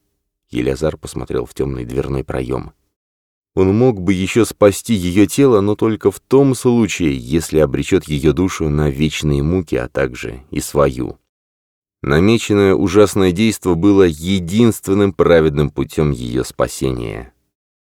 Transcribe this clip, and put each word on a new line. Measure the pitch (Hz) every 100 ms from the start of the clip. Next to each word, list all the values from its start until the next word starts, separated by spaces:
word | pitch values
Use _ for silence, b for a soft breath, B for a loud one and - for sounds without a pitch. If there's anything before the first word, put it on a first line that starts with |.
| _ _ _ _ -
Елиазар | 60 62 67 76 78
посмотрел | - 64 60 - 60
в |
темный | - 67 64 60
дверной | 65 65 67
проем. | - 65 64 64 - _ _ _ _ _ _ _ _ -
Он | 95 104
мог | 127 101
бы | 90
еще | 92 95 120 104
спасти | - 104 95 -
ее | 110 87 92 101
тело, | - 139 107
но | 101 107
только | 113 107 101
в | -
том | - 131 139 123
случае, | 127 120 101 - 82 67
если | 60 80 - 78
обречет | 73 67 71 92 78
ее | 73 76
душу | 71 95 - 78
на | 73 76
вечные | 67 76 - 76 71
муки, | 73 92 82 64
а | 62
также | 64 67 60 58 62 -
и | -
свою. | - 76 71 62 57 - _ _ _ _ _ _ _ -
Намеченное | 65 73 101 117 - 101 98 92
ужасное | 95 98 101 107 92
действо | 87 113 - 92 82
было | 98 98
единственным | 90 76 87 98 85 104 117 - - 98 101
праведным | - 82 82 78 71 71
путем | - 65 - 76
ее | 62 60 62 62
спасения. | - 62 - 67 62 57 52 58 _ _ _ _ _ _